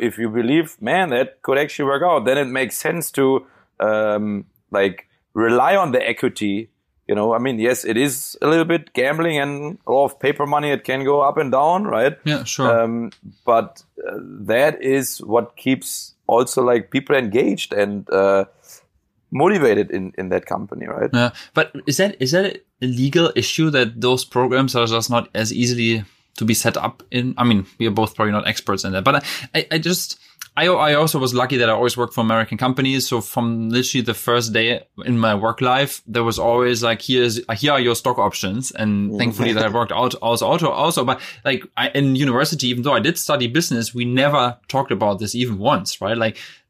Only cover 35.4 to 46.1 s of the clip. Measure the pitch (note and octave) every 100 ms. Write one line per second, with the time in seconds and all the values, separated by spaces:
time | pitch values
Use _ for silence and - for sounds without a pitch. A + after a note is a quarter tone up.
35.4 | A2 A2+ C3 C3 C#3 - - A2+ A#2 A#2
36.4 | A#2 A#2+ B2 A#2+ A#2 A2+ - B2+ A#2+ A2+
37.4 | - G#2+ D3 C#3 A#2+ A#2 - A#2+ G#2 -
38.4 | G2 G#2 C3 - G#2+ G2+ G2+ G#2+ A#2+ G#2+
39.4 | A#2 G#2+ A2 A2 A#2 G2+ B2 - A2+ A#2
40.4 | G2 D#3+ D#3+ - D3+ E3 B2+ B2 - -
41.4 | - C3+ - - B2 C#3 C#3 C3 C#3+ A#2+
42.4 | D3+ D3+ B2+ B2 B2+ B2+ A#2 E3+ - D3
43.4 | A#2+ C3+ E3+ A#2+ A2+ B2 A#2+ B2 C#3+ C#3+
44.4 | B2 A#2+ - C3+ C3+ G2+ G#2 G2 G#2 A#2+
45.4 | B2 G2+ G#2+ D#3 G3 - G2